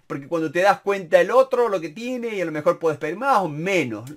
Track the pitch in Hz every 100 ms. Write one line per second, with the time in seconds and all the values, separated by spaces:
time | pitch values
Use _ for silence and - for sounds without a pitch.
0 | - 147 139 165 156 175 196 190 196 196
1 | 160 180 185 247 262 247 226 190 160 160
2 | 240 254 233 202 170 160 175 175 160 139
3 | 151 190 277 226 170 147 180 185 127 107
4 | 123